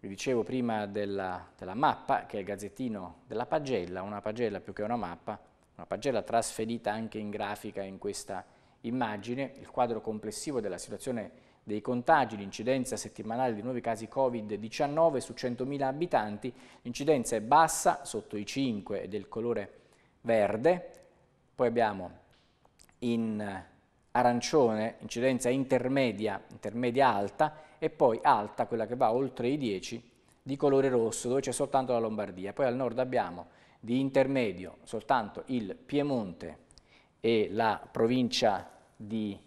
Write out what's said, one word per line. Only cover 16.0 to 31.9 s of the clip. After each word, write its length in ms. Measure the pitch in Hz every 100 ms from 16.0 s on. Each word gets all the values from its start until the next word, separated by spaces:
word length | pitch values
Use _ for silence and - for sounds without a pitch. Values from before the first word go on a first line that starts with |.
| 175 135 107 104 131 - - -
l'incidenza 560 | 120 120 143 147 113 113
è 60 |
bassa, 640 | 107 147 160 - 190 -
sotto 340 | - 110 - 104
i 80 | 104
cinque 560 | - 135 107 92 98
ed 20 |
è 40 | 92
del 200 | 101 95
colore 520 | 117 117 110 98 - _ _ _ _
verde, 680 | 117 117 196 220 165 180 - - - _ _ _ _
poi 120 | - 123
abbiamo 440 | 117 110 101 87 87 _ _ _ _ _ _ - _
in 600 | 123 117 113 107 104 92 82 _ _ _ _
arancione 840 | 120 123 120 - 156 123 107 110 -
incidenza 500 | 110 117 127 127 123
intermedia, 920 | 131 131 127 127 139 131 101 107 98 -
intermedia 640 | 113 107 110 123 120 135
alta 540 | 104 101 - 151 - - -
e 120 | 160
poi 280 | - 135 117
alta, 440 | 143 123 104 - 117
quella 200 | 117 107
che 100 | 123
va 160 | 123
oltre 360 | 120 135 123 120
i 100 | 147
dieci, 440 | 127 98 87 117 - _ _ _
di 140 | - 139
colore 320 | 147 135 135
rosso, 400 | 123 113 - 120
dove 120 | 131
c'è 120 | 135
soltanto 400 | 120 139 139 127